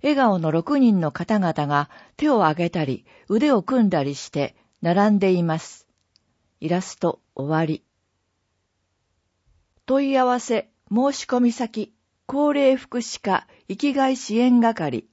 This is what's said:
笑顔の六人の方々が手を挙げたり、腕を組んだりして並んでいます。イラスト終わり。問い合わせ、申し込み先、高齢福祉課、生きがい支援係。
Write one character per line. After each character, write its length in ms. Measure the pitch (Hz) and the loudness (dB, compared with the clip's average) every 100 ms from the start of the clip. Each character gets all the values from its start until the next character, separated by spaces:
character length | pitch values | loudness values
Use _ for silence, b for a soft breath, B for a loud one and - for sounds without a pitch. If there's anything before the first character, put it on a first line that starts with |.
笑 120 | 277 | 0
顔 240 | 285 254 190 | 2 2 2
の 140 | 160 | 0
六 260 | 160 170 285 | -2 0 2
人 220 | 247 196 | 4 4
の 100 | 156 | 0
方 300 | - 175 214 | -4 -2 0
々 260 | 180 160 147 | 0 -2 -2
が 240 | 143 143 B B - | -2 -2 B B -4
手 120 | 302 | 0
を 160 | 247 | 4
挙 200 | 165 151 | 2 2
げ 60 | 170 | -2
た 140 | 170 | -2
り、 200 | 147 127 _ b b | -4 -6 _ b b
腕 220 | 214 302 | 0 2
を 120 | 247 | 2
組 220 | 170 262 | 2 2
ん 60 | 214 | 2
だ 120 | 175 | 2
り 120 | 139 | -2
し 160 | 143 - | -6 -8
て 240 | 147 139 _ _ _ | -6 -6 _ _ _
並 340 | 170 175 208 | 0 2 4
ん 40 | 208 | 4
で 140 | 190 | 2
い 100 | 185 | 2
ま 160 | 170 160 | 0 -4
す。 300 | - - _ _ _ _ _ _ _ _ | -8 -20 _ _ _ _ _ _ _ _
イ 80 | 160 | -4
ラ 120 | 175 | -4
ス 180 | 185 - | -4 -6
ト 220 | 175 - _ | -4 -4 _
終 140 | - 139 | -10 -4
わ 160 | 156 | -2
り。 200 | 160 156 _ _ _ _ _ _ _ _ _ _ _ _ _ _ _ _ _ _ _ _ - | -2 -4 _ _ _ _ _ _ _ _ _ _ _ _ _ _ _ _ _ _ _ _ -2
問 220 | 269 277 | 0 2
い 80 | 269 | 0
合 100 | 254 | 2
わ 120 | 247 | 0
せ、 320 | - 226 - _ _ | -2 -4 -4 _ _
申 240 | 214 269 | 0 0
し 120 | 269 | -2
込 160 | - 247 | -4 0
み 120 | 240 | 0
先、 400 | 226 226 220 208 _ _ _ - | 0 -8 -8 -10 _ _ _ -8
高 260 | 269 294 | -2 0
齢 240 | 285 277 262 | 2 2 2
福 220 | - 247 | -4 -8
祉 220 | 226 - | -8 -8
課、 280 | - 185 - b b | -2 -2 -4 b b
生 80 | 196 | -4
き 180 | 285 | -2
が 140 | 277 262 | 0 0
い 80 | 262 | -2
支 220 | - 214 | -2 0
援 220 | 247 247 | 4 4
係。 460 | 233 226 156 123 - | 2 0 -4 -6 -10